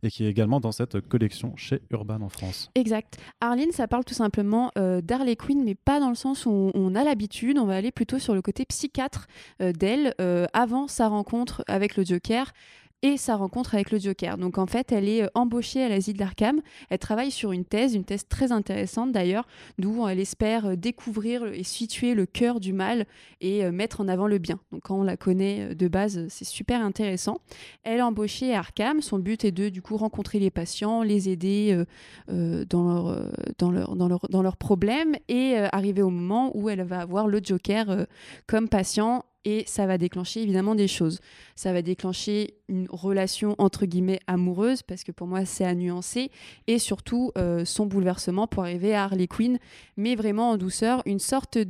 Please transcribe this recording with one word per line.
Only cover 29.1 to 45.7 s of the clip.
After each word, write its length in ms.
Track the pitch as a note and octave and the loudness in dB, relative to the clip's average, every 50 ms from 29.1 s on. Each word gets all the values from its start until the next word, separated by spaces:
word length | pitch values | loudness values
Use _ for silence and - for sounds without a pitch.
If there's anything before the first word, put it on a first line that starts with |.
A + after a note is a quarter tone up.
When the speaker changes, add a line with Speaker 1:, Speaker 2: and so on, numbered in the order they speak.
| - G3 | -2 -2
Speaker 2:
but 260 | F#3 F#3 A3 A3 - | 0 -2 -2 0 0
est 80 | G#3+ F3+ | 0 0
de, 160 | E3+ G3 G#3 | 0 -2 -2
du 140 | F#3 F#3 F3+ | -4 -6 -10
coup, 160 | - G#3+ G#3+ | -6 -4 -2
rencontrer 400 | G#3+ G#3+ - - G3 - - G#3+ | -2 -2 -4 -4 -8 -2 0 2
les 120 | G3 F#3+ | 2 2
patients, 520 | - - E3+ E3+ - - G#3 G#3 A3+ A3+ A3+ | 0 0 -6 -6 -6 -4 -2 0 0 2 2
les 260 | G#3+ G#3 G#3 F#3+ F#3+ | 2 2 2 2 2
aider, 440 | F#3+ E3+ E3 F#3+ G3+ G#3 G#3 G#3 G3 | -2 0 0 0 2 2 4 4 4
euh, 120 | F3 E3+ - - - - - - - - - | 2 2 -2 -4 -20 -20 -20 -20 -20 -10 -6
euh, 340 | - F3+ E3+ E3 E3+ E3 - | -4 -2 -2 0 -2 -2 -4
dans 200 | F3+ - F3 F3 | 0 2 2 4
leur, 240 | F3 F3 F3 F3 E3+ | 4 2 2 0 -2
euh, 200 | - - G#1 G1+ - - - - - _ | -4 -4 -4 -6 -6 -8 -6 -8 -2 _
dans 120 | - F3 | 0 2
leur, 260 | F3+ F#3 F3+ - F#3+ | 2 2 0 -2 -2
dans 120 | F#3 F3+ F3+ | 0 2 2
leur, 180 | F3 F3 - - | 2 0 -2 0
dans 100 | - F#3+ | 2 2
leurs 160 | F#3 F#3+ F#3 | 2 2 0
problèmes 580 | - - - G#3 F3+ F3+ G3+ A#3 C#4+ E4 D#4+ D4 B3+ - _ | -4 2 2 2 4 4 2 2 2 2 2 0 0 -2 _
et, 300 | A#3+ B3 B3+ C4 B3+ A3+ | 0 2 2 4 2 2
euh, 100 | G3+ G3 - | 2 0 0
arriver 280 | F#3+ F#3+ G3+ G3+ F#3+ | 0 0 0 2 4
au 100 | G3+ F#3+ | 2 2
moment 460 | F3+ F3 F3 F3+ G3+ A#3 C4 C4 - | 2 0 -2 0 2 2 2 0 0
où 140 | G#3+ G3+ A3 | -2 -2 -2
elle 120 | G#3 F#3+ F#3 | -2 -2 -4
va 160 | F3 F3+ F3+ | -4 -4 -6
avoir 280 | E3+ F3 F3+ G3 A3 G#3+ | -6 -2 -2 0 2 2
le 120 | G3+ G#3+ F#3+ | 2 0 0
Joker, 460 | - G3 F3+ _ - G3 G#3+ A3+ G#3 | 0 -2 -2 _ 0 0 0 2 0
euh, 140 | F#3 G3+ F3+ - - - - - - - _ | 0 -2 -2 -4 -8 -18 -20 -20 -20 -20 _
comme 240 | - - A3 A3+ A3 | 0 2 2 2 4
patient. 560 | - G3+ F#3+ - - - G#3 A3 A#3+ B3+ - _ _ _ _ | 2 2 2 2 2 2 2 2 2 0 -2 _ _ _ _
Et 180 | G#3 G#3+ G#3+ - | -2 -2 -2 -2
ça 180 | - - - G3+ | -4 -2 -2 0
va 140 | F#3+ F#3+ F3+ | 2 2 2
déclencher 420 | E3+ F3+ - F#3 F3+ - - A3+ | 0 0 -2 -4 -6 -6 -4 -4
évidemment 340 | A3+ G#3 F#3+ F#3 F#3+ G3+ A3 | -2 2 2 2 2 2 2
des 140 | G#3+ G3+ G3 | 4 2 2
choses. 320 | - - F3 D#3+ E3 - - - - - - - _ | 2 2 0 0 0 -4 -12 -20 -20 -20 -20 -20 _
Ça 200 | - - F#3+ F#3 | -6 -4 0 0
va 80 | F3+ E3+ | 0 0
déclencher 720 | E3 F#3 - - F#3 F#3 - - - G#3 G#3 G#3+ - - _ _ - | -2 -4 -4 -2 -6 -4 -4 -4 -2 0 -2 -2 -2 -6 _ _ -6
une 160 | F#3+ F#3 F#3 - | -4 -4 -4 -4
relation 640 | - E3+ E3+ F#3+ G3 F#3+ F#3+ F#3+ - - - G#3 G#3 - | -8 -6 -2 0 0 2 0 0 -2 -2 0 0 2 4
entre 260 | G3+ G3 - - G#3+ | 4 4 4 4 -2
guillemets 360 | F#3 E3+ F3+ F3+ F#3 F#3+ - _ | 0 2 2 2 2 0 -2 _
amoureuse, 540 | - F3+ F3+ F3+ F3+ F3+ F3 G#3 A#3 C4 B3+ | -2 0 2 2 2 2 2 2 2 0 0
parce 240 | - - F3+ F#3 - | -4 -10 -12 -12 -10
que 80 | - F3 | -14 -12
pour 140 | - F3 | -10 -8
moi 180 | F3 F#3 F#3+ F#3+ | -6 -2 -2 -2
c'est 220 | F3+ - - G3 | -4 -2 -2 0
à 80 | F3+ | 0